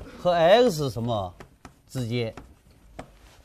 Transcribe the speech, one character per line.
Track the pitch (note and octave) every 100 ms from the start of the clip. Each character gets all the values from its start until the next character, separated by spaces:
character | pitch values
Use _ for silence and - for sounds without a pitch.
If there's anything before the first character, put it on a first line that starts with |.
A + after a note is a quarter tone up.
| - -
和 | F3+
x | E3+ E3 A3+ B3 D3+ C#3
什 | A#2
么 | A#2 A2 F2+ - - _ - _ _
之 | C3+ A#2
间？ | B2 A2+ - - _ _ _ _ - - _ - _